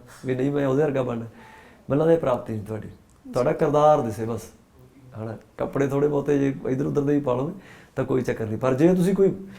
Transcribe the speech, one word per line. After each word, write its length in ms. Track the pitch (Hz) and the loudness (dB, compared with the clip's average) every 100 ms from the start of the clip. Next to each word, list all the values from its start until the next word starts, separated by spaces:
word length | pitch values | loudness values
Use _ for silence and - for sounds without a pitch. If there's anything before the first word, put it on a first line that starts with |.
| - - 127 | -14 -10 -4
ਵੀ 100 | 127 | 0
ਨਹੀਂ 160 | 139 | 0
ਮੈਂ 160 | 143 139 | 0 2
ਉਹਦੇ 160 | 131 | 2
ਵਰਗਾ 200 | 151 135 | 2 0
ਬਣਨਾ। 220 | 123 117 113 - - - - - - | -2 -4 -8 -14 -20 -20 -20 -18 -2
ਮੈਨੂੰ 100 | 139 | 2
ਲੱਗਦਾ 140 | 160 | 4
ਇਹ 60 | 165 | 4
ਪ੍ਰਾਪਤੀ 340 | 135 120 - | 2 -2 -2
ਨਹੀਂ 120 | 110 98 | -8 -8
ਤੁਹਾਡੀ, 220 | 107 101 - _ - 262 | -10 -10 -18 _ -20 -6
ਤੁਹਾਡਾ 180 | 131 135 | -2 0
ਕਿਰਦਾਰ 500 | 156 156 147 151 147 | 0 2 4 6 4
ਦਿਸੇ 240 | 113 107 113 | 2 -4 -6
ਬਸ। 160 | 113 - - _ - - - - 117 | -6 -10 -20 _ -20 -20 -20 -20 -12
ਹਨਾ? 160 | 113 110 - - | -10 -12 -16 -8
ਕੱਪੜੇ 300 | - 139 139 | -4 -2 -2
ਥੋੜ੍ਹੇ 220 | 139 147 | 0 0
ਬਹੁਤੇ 300 | 143 147 143 | 0 0 0
ਜੇ 160 | 139 135 - | 0 -2 -4
ਇੱਧਰ 160 | 131 151 | -4 -2
ਉੱਧਰ 160 | 147 | -2
ਦੇ 120 | 143 | 0
ਵੀ 80 | 147 | 0
ਪਾ 120 | 139 | 0
ਲਓਗੇ 200 | 123 147 196 - - - - | -2 -4 -8 -16 -20 -12 -6
ਤਾਂ 100 | 127 | -2
ਕੋਈ 160 | 131 | 0
ਚੱਕਰ 240 | 127 117 110 | -2 -2 -4
ਨਹੀਂ। 120 | 110 | -2
ਪਰ 160 | 127 | 0
ਜੇ 200 | 127 165 | 4 4
ਤੁਸੀਂ 220 | 185 180 190 | 4 4 4
ਕੋਈ, 200 | 190 - - | 2 0 -8